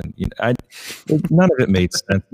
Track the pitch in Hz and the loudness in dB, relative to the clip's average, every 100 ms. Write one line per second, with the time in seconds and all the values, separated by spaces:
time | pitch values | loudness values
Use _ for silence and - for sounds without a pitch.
0 | 80 - 90 - 113 127 - - - - | -10 -8 -8 -4 -2 -2 -6 -18 -16 -14
1 | - 156 - 160 185 139 - 95 90 - | -2 -2 2 2 4 2 2 2 2 -2
2 | - 95 - | -2 -2 -2